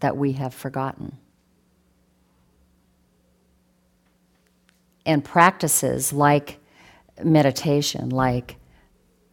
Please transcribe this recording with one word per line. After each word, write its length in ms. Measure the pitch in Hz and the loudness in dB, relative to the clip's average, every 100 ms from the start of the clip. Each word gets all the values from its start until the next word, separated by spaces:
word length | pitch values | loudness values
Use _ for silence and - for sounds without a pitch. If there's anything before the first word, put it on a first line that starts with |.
that 180 | 139 139 | -4 -2
we 140 | 139 | -4
have 200 | 135 131 | -4 -8
forgotten. 640 | - 131 135 135 - - - _ _ _ _ _ _ _ _ _ _ _ _ _ _ _ _ _ _ _ _ _ _ _ _ _ _ _ _ _ _ _ _ _ _ _ _ _ _ 160 | -10 -10 -8 -8 -10 -16 -16 _ _ _ _ _ _ _ _ _ _ _ _ _ _ _ _ _ _ _ _ _ _ _ _ _ _ _ _ _ _ _ _ _ _ _ _ _ _ -2
And 180 | 147 | 0
practices 880 | - 175 180 190 151 - 131 123 - | 2 4 4 4 -2 0 -2 -2 -2
like 460 | 143 143 147 143 - _ _ - - _ - | 2 4 4 0 -14 _ _ -20 -20 _ -4
meditation, 880 | 165 156 139 127 160 147 147 - 123 | 2 4 4 0 0 0 -2 -6 -4
like 460 | 131 127 123 - - _ _ _ _ _ _ _ | -2 0 -2 -6 -16 _ _ _ _ _ _ _